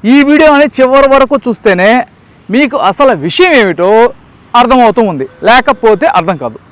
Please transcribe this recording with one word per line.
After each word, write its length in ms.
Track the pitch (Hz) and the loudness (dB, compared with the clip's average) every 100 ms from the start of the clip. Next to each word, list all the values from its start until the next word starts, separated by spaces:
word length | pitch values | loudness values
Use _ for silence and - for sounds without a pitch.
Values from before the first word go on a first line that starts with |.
| 208 | 2
ఈ 160 | 277 | 0
వీడియో 300 | 285 294 311 | 2 2 2
అనేది 280 | 285 294 - | 2 0 0
చివరి 260 | 254 269 269 | 0 2 2
వరకు 280 | 269 269 277 247 | 0 0 -4 -4
చూస్తేనే 580 | 220 220 180 196 240 - _ _ _ - | -4 -2 0 0 0 -4 _ _ _ -6
మీకు 260 | 226 285 285 | -2 -2 -2
అసలు 400 | 185 190 277 190 | -4 0 -2 0
విషయం 340 | 151 - 359 | -6 -2 0
ఏమిటో 640 | 294 202 165 180 220 233 - _ _ _ 240 | 2 0 -2 0 2 0 -2 _ _ _ -2
అర్థమవుతూ 460 | 240 254 233 214 | 0 2 2 0
ఉంది, 260 | 214 147 131 - | -4 -4 -10 -6
లేకపోతే 640 | 185 247 247 262 226 208 302 | 0 0 0 -2 0 0 0
అర్థం 320 | 185 165 165 | -2 -4 -6
కాదు. 220 | 123 110 _ | -8 -12 _